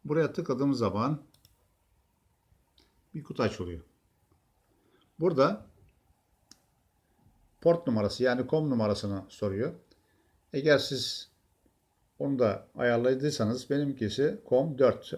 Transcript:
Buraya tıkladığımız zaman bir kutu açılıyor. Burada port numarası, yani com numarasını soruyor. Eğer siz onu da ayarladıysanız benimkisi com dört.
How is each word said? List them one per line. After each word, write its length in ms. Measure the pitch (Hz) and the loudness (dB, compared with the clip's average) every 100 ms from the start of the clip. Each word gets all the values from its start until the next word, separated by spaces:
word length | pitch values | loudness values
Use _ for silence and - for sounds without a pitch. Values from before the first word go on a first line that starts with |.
| 147 | 0
Buraya 280 | 151 147 | 0 0
tıkladığımız 440 | - 160 123 139 123 | -2 -4 0 0 2
zaman 460 | 107 101 127 151 - _ _ _ _ _ _ _ _ _ _ _ _ _ _ _ _ _ _ | 0 0 -2 -2 -8 _ _ _ _ _ _ _ _ _ _ _ _ _ _ _ _ _ _
bir 100 | 165 | -16
kutu 200 | - - | -10 -2
açılıyor. 400 | 110 - 90 82 - _ _ _ _ _ _ _ _ _ _ _ _ - | -2 -2 -8 -10 -14 _ _ _ _ _ _ _ _ _ _ _ _ -2
Burada 460 | 175 139 143 208 - _ - _ _ _ _ _ _ - _ _ _ _ _ _ _ _ _ _ | 0 4 2 2 -10 _ -20 _ _ _ _ _ _ -20 _ _ _ _ _ _ _ _ _ _
port 260 | 165 170 139 | 2 2 2
numarası, 360 | 113 104 - | 0 0 0
yani 240 | 127 123 123 | 0 0 0
com 220 | 156 156 | 0 0
numarasını 560 | 123 107 104 104 98 - | 0 0 0 -2 -6 -10
soruyor. 460 | - 104 98 139 165 _ _ _ _ _ _ _ | -6 -4 -2 -4 -6 _ _ _ _ _ _ _
Eğer 240 | 147 151 139 | -2 4 4
siz 540 | - 131 113 - - _ _ _ _ _ _ _ _ _ | 2 -6 -6 -8 -14 _ _ _ _ _ _ _ _ _
onu 200 | 143 135 | -4 2
da 280 | 117 95 - - | 2 0 -8 -2
ayarladıysanız 920 | 120 120 123 131 147 147 107 123 - | 0 2 2 0 -2 0 -2 -2 -2
benimkisi 720 | 143 143 131 107 120 147 - - | -2 -2 -2 -4 0 0 -2 0
com 280 | 123 156 131 | 2 2 2
dört. 360 | 127 - - | 2 2 -8